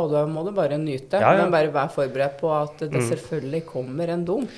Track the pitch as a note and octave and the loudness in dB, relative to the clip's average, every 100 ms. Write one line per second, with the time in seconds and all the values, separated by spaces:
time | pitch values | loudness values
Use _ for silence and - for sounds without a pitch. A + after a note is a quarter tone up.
0 | E3 D3 D3+ D#3+ F3 G3+ D3+ D3 D#3 C3 | 2 2 0 -2 -4 0 0 0 -2 -4
1 | - F#3+ G#3+ F#3+ - E3 D#3 C#3+ D3 - | -2 4 6 6 6 4 4 2 0 0
2 | C3+ C3 C#3 C#3 E3 D3+ D3+ - D#3 C#3+ | 0 0 -2 0 0 0 -2 -6 -4 -2
3 | A#2 D#3 - D#3 C3+ D#3+ D#3+ C3+ B2+ C3+ | 0 -2 -4 -6 -4 -6 -4 -6 -6 -4
4 | E3+ F3 E3+ G#3+ B3+ | -2 -2 -2 -2 -4